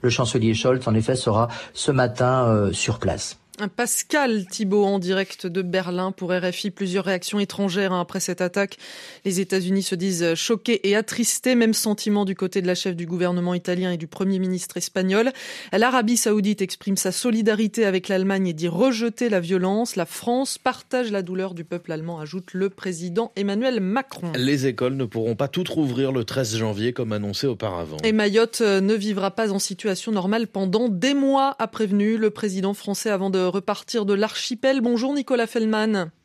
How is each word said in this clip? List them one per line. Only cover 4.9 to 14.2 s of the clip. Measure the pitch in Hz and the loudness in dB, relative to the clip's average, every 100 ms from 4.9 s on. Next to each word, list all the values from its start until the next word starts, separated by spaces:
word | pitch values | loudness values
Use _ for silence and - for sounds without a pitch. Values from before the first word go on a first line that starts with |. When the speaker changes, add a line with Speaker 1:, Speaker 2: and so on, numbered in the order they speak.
| 196 | 2
Speaker 2:
direct | 180 190 190 - 185 | 0 0 -2 -6 -6
de | 175 | -4
Berlin | 180 185 180 180 185 | -2 -2 -2 -2 -2
pour | 190 175 | -4 -2
R | 180 180 | 0 0
F | 175 | -4
I. | 208 | -6
Plusieurs | - 196 185 190 | -4 -2 -2 0
réactions | 185 - 208 | -2 -2 -2
étrangères, | 202 - 196 180 190 | -2 -2 -2 0 0
hein, | 180 | 0
après | 175 190 | -2 -4
cette | - 180 | -4 -2
attaque. | 180 190 196 - - - - - 196 | -2 0 -2 -4 -18 -18 -18 -8 -2
Les | 180 | -2
États-Unis | 190 190 180 196 | 0 0 2 0
se | 185 | 0
disent | 185 190 175 170 | -2 0 2 2
choqués | 165 - 226 - 226 196 | 0 0 0 2 0 2
et | 202 | 2
attristés. | 214 - 233 - 254 | 0 -2 -2 0 2
Même | 247 226 214 | 4 4 2
sentiment | 220 208 220 208 196 | 0 -2 0 0 0
du | |
côté | 190 185 196 | -2 -2 0
de | 180 | 0
la | |
chef | 180 196 170 | 0 -2 -4
du | 170 | -4
gouvernement | 175 180 180 175 | 0 0 2 0
italien | 180 175 180 185 | -2 -2 -2 0
et | 175 | -2
du | 165 | -6
Premier | - | -4